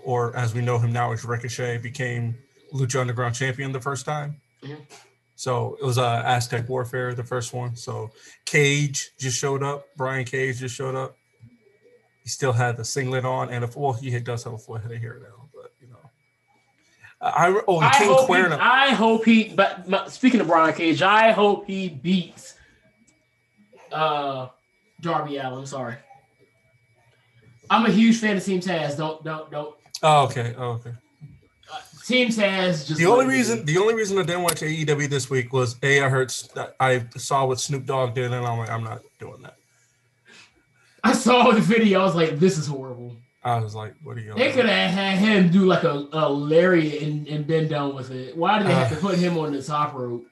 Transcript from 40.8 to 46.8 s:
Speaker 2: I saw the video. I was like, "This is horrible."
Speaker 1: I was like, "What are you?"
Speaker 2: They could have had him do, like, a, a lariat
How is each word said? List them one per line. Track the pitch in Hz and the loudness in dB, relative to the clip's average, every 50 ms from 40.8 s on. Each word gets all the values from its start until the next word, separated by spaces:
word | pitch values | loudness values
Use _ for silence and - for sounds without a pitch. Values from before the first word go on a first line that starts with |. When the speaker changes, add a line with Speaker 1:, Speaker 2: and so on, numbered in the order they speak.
| _ _ _ _ - | _ _ _ _ 0
Speaker 2:
I | 220 254 | 0 2
saw | - - 226 247 247 233 254 | 2 4 4 6 6 8 6
the | 220 214 | 6 6
video. | 165 170 233 226 220 202 190 185 | 4 4 4 6 6 6 6 6
I | 190 | 4
was | 190 160 | 4 4
like, | 170 165 151 143 143 | 4 2 2 2 4
"This | 180 185 - 156 | 4 4 4 2
is | 131 | -4
horrible." | 143 143 131 131 131 123 120 120 120 117 - - _ _ _ - | -4 -6 -8 -8 -10 -12 -12 -14 -16 -16 -18 -20 _ _ _ -4
Speaker 1:
I | 123 120 113 | -2 -2 -2
was | 110 107 107 | -2 -4 -8
like, | 110 107 104 - _ 151 | -10 -12 -12 -14 _ -16
"What | 117 113 117 | -14 -14 -12
are | |
you?" | 104 107 - | -12 -10 -2
Speaker 2:
They | 220 262 - | -2 0 0
could | 262 254 226 | 2 2 2
have | 214 190 190 190 185 | 2 2 2 2 0
had | 175 196 196 196 190 180 | 0 -2 -2 0 0 2
him | 208 220 214 196 185 170 | 2 4 6 6 6 6
do, | 170 196 190 | 6 6 6
like, | 185 170 160 175 | 6 4 4 2
a, | 151 143 143 143 - | 0 -2 -2 -6 -6
a | 156 156 151 143 | -2 -2 0 0
lariat | 143 143 147 147 156 165 180 185 180 165 | 0 -2 0 4 4 4 6 6 4 4